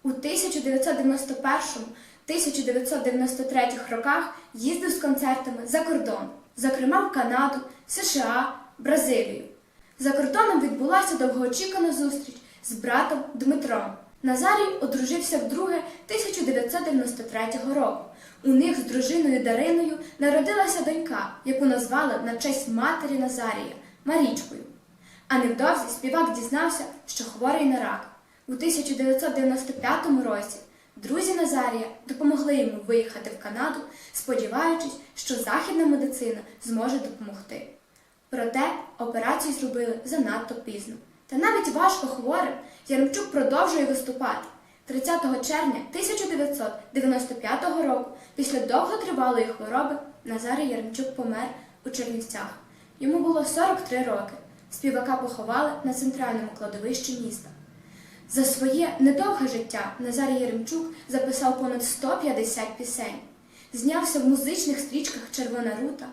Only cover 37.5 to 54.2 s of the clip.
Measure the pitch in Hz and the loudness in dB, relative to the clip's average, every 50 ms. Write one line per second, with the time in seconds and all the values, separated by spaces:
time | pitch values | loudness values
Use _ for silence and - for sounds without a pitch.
37.5 | - - - - - _ _ _ _ _ _ _ _ _ _ _ 262 254 233 233 | -14 -14 -14 -16 -18 _ _ _ _ _ _ _ _ _ _ _ -4 -2 -2 0
38.5 | 240 262 285 - - - - - - - 240 233 233 226 226 247 302 - - 311 | 0 0 0 0 -2 -6 -10 -14 -10 -8 -6 -4 -4 -2 0 0 0 0 0 -4
39.5 | 269 - 262 240 226 240 240 226 226 226 - 254 311 302 247 208 214 226 233 - | -2 -2 -2 -2 -2 -2 -2 -2 -4 -4 -6 -2 0 0 0 0 0 -4 -6 -8
40.5 | 240 226 - 226 208 202 208 226 226 - - - _ _ _ - 262 269 349 440 | -10 -10 -10 -10 -12 -10 -12 -12 -14 -16 -18 -20 _ _ _ -4 0 2 4 4
41.5 | 453 415 - 285 240 302 370 381 - - 269 254 - 254 226 262 320 359 - - | 4 2 0 0 2 4 4 4 4 4 -2 -4 -4 -4 -2 0 0 0 0 -2
42.5 | - - - - - - - - 269 269 277 277 - 403 - - - 285 - - | -4 -8 -12 -18 -20 -20 -4 0 2 4 4 2 2 -2 -4 -2 0 2 2 4
43.5 | 269 311 359 - 330 311 277 269 262 - - 254 254 - 262 220 196 - - - | 4 4 4 4 4 2 2 2 0 -2 -2 -6 -4 -2 -2 -2 -2 -4 -8 -14
44.5 | - - - - - _ _ - 254 262 262 339 339 339 294 262 262 - - - | -20 -20 -20 -20 -20 _ _ -6 -4 -2 0 0 0 2 2 0 0 0 -2 0
45.5 | 311 311 311 277 - 302 - - - 359 415 427 440 403 392 - 330 277 285 285 | 0 2 2 0 0 -2 -6 -8 -6 -4 -2 -2 -2 -2 -2 -2 0 0 0 0
46.5 | 285 - 220 - - - - - - 269 262 269 254 254 - - 254 233 - 220 | -2 -2 -4 -6 -6 -8 -14 -4 -2 2 2 4 2 2 0 -4 -8 -6 -2 -2
47.5 | 262 311 - 349 302 330 294 269 254 - - - - - - - - - 269 277 | -2 0 0 0 0 2 2 2 2 0 -2 -6 -12 -18 -20 -12 -4 -4 -2 0
48.5 | 285 247 - - 233 302 - - 427 - - 370 302 254 254 254 240 226 220 226 | 0 -2 0 2 2 2 2 0 -2 -4 -4 -4 0 2 2 2 4 2 0 0
49.5 | 226 - 214 214 240 285 294 277 294 - - - - - - 233 226 226 233 240 | -2 -8 -8 -2 0 0 0 0 -4 -6 -8 -14 -18 -16 -10 -8 -8 -6 -2 -2
50.5 | 262 285 302 262 233 226 220 220 - - 262 262 - - 233 226 214 220 254 - | -2 0 0 -2 -2 -4 -6 -8 -6 -6 -6 -6 -6 -4 -4 -4 -2 -4 -4 -6
51.5 | - - - - - _ _ 269 - - 233 240 226 226 226 - - 202 196 - | -8 -14 -18 -20 -20 _ _ -10 -8 -6 -6 -4 -6 -6 -8 -8 -8 -10 -10 -10
52.5 | - - - - - - - - - - 269 269 320 339 - 330 320 302 285 - | -12 -16 -20 -20 -20 -20 -20 -20 -12 -2 0 2 2 4 4 4 2 2 2 0
53.5 | - 320 349 381 370 - - - 247 254 247 233 208 196 | 2 2 4 4 2 0 -2 -2 -2 -2 0 0 -2 -4